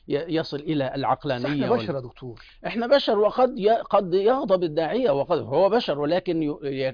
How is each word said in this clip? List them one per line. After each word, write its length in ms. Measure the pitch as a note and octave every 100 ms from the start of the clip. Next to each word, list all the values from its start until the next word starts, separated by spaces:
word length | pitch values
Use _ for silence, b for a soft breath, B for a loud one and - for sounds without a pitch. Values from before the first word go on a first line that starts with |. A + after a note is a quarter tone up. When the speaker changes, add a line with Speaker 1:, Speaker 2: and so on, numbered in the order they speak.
| -
Speaker 1:
ي-، 280 | C#3+ E3+ D#3+
يصل 240 | D#3+ C#3+
إلى 360 | D3+ D3+ C3 C#3
العقلانية 500 | A#2 C3 D3 B2 C3
Speaker 2:
إحنا 220 | D3 -
Speaker 1:
وال- 80 | A3+
Speaker 2:
بشر 160 | A2 C#3
يا 40 |
دكتور. 420 | B2 - B2+ A2+ B B E3+
Speaker 1:
إحنا 200 | G3 A#3+
بشر، 320 | C#4 - G#3
وقد 400 | G#3 A3 B3+ B3
ي-، 100 | G3+
قد 440 | A3+ - G3 F#3+
يغضب 500 | F#3 G3 C4 A3+ F#3
الداعية، 480 | F3 D3+ D#3 G#3 G3+
وقد 280 | C#3 C3+ E3
هو 300 | A2 C#3+ F#3+
بشر، 300 | A3 - C#3+
ولكن 440 | D3 F3 F#3 E3
ي-، 140 | D3+ D3
ي-، 300 | C#3+ C3+ C3